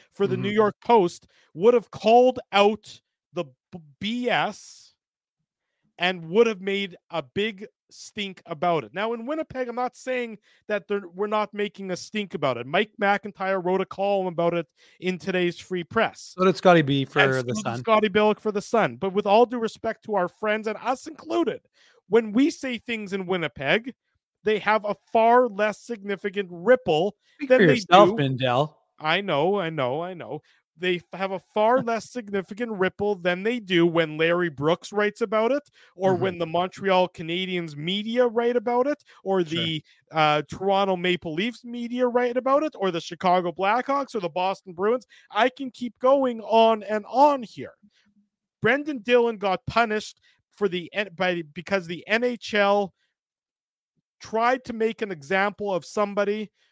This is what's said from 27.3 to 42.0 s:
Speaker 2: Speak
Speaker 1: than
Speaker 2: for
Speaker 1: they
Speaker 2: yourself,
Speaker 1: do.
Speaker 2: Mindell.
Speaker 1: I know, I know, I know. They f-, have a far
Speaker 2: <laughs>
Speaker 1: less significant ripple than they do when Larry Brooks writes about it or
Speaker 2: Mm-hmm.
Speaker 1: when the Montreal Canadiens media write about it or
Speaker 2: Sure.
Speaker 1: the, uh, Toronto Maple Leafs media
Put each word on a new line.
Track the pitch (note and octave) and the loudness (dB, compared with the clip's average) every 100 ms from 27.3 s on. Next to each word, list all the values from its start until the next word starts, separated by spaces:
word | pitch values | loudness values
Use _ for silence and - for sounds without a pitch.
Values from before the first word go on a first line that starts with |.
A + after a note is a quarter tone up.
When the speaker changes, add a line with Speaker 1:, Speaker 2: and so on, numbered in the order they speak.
| _ | _
Speaker 2:
Speak | C#4 | 2
Speaker 1:
than | B3+ | 6
Speaker 2:
for | F3 | 8
Speaker 1:
they | |
Speaker 2:
yourself, | B2+ - F3+ G3 | 6 6 8 8
Speaker 1:
do. | A3 | 6
Speaker 2:
Mindell. | C#3 C3 B2+ B2 D3 - _ _ | 0 0 0 2 0 -4 _ _
Speaker 1:
I | D#3 F3 | -2 -2
know, | G3+ D3 E3 G3+ | 0 0 2 0
I | E3 | -2
know, | D#3+ B2 C#3+ | -4 -2 -4
I | F3 | -8
know. | F3+ A2 D3+ - _ _ _ | -12 -12 -12 -14 _ _ _
They | F#3 F3 | -4 -4
f-, | - F3+ | -6 -8
have | F#3+ | -6
a | F#3+ - | -6 -6
far | G#3+ G#3+ B3+ | 0 2 2
Speaker 2:
<laughs> | |
Speaker 1:
less | A#3 A3+ - | 0 -4 -6
significant | B3 G3+ G3 F3+ G3 A#3 | -12 -6 -6 -6 -8 -8
ripple | G#3 F#3 - G3+ G3+ | -2 -2 0 -4 -2
than | F3 F3+ | -2 -2
they | G3+ B3 | -2 -4
do | F#3+ F3+ E3+ | 0 2 4
when | E3 D#3+ D3+ | 2 0 0
Larry | E3 E3+ F3 | 0 2 -2
Brooks | C3 D3 F3 - | -2 0 0 -2
writes | G3+ G#3 G#3 | -2 -2 -2
about | A3 G#3+ A3+ | -2 0 0
it | C#4 - _ _ - | -2 -4 _ _ -2
or | F#3+ | 0
Speaker 2:
Mm-hmm. | F3+ | 2
Speaker 1:
when | F#3 F3 | 0 -2
the | E3 | -2
Montreal | E3 F#3 - G3 F#3 F3+ | -2 -2 -4 2 4 2
Canadiens | - E3 F3 F#3 F3+ E3 | -2 -6 -4 -4 -4 -6
media | D3 D#3+ G3 G#3+ A#3 B3 | -8 -4 -4 -2 0 0
write | A3+ A#3+ A#3+ | 0 0 0
about | A3 A#3+ C4 | -2 0 0
it | D4 _ - | -4 _ -14
or | F#3+ F#3+ | -2 -2
Speaker 2:
Sure. | E3 | 0
Speaker 1:
the, | E3+ E3 D#3 - _ _ | -2 -4 -6 -8 _ _
uh, | D#3 D3+ D3+ | 0 2 2
Toronto | D3+ - F#3+ G3 G3 | -2 -6 0 2 2
Maple | F#3 F3+ F3+ F3 | 0 0 -2 -4
Leafs | D#3 A3+ A#3 | -4 -4 -6
media | A#3+ A#3+ A#3+ B3 | -14 -10 -6 -2